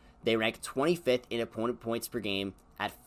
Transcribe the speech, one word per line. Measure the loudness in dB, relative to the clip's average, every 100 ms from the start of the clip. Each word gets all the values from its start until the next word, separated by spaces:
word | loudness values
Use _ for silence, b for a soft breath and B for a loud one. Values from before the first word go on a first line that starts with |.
| b b 2
They | 4
rank | 2 -2
twenty-fifth | -6 0 2 2 2 2 0
in | -4
opponent | -4 -2 -2 -2
points | -4 -4 -4
per | -4
game | -2 -2 -2 -8 -14 -6
at | -6 -6